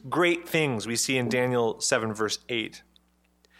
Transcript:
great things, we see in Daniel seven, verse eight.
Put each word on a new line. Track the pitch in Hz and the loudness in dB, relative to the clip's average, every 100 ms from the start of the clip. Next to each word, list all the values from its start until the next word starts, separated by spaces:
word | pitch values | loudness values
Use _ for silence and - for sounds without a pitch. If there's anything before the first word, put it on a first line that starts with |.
| 127 | -4
great | 147 175 175 - | 2 2 2 0
things, | 165 147 113 104 | 2 2 0 -2
we | 117 | -2
see | - 131 | 0 0
in | 120 | 2
Daniel | 123 127 123 113 - | 2 2 2 0 0
seven, | - 127 110 | 0 0 0
verse | 104 107 - - | -2 -2 -4 -6
eight. | 120 107 - - _ _ _ _ _ _ | -6 -6 -12 -20 _ _ _ _ _ _